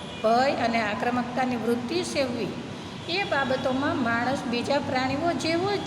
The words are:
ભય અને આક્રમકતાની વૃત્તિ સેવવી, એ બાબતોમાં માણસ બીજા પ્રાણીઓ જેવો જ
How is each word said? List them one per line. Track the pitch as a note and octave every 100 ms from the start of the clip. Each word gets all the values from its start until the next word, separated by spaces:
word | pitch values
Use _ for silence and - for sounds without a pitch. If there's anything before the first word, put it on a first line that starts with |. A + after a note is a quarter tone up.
| - -
ભય | A3 A#3 C#4 C#4+
અને | A#3 A#3
આક્રમકતાની | G#3 A3 A#3+ B3 A#3+ - B3+ A#3+ A3
વૃત્તિ | A#3+ A#3+ E4+ F4
સેવવી, | D#4 C4 A#3+ F3 C#3+ - - - - -
એ | F4+
બાબતોમાં | G4 D4 B3+ C4 C4+ C4 D4 E4
માણસ | A#3 A#3 B3 C#4+ C4+
બીજા | A#3+ A#3 C#4
પ્રાણીઓ | - B3+ C4 C#4 E4+ D4
જેવો | D#4+ E4 G4
જ | G4+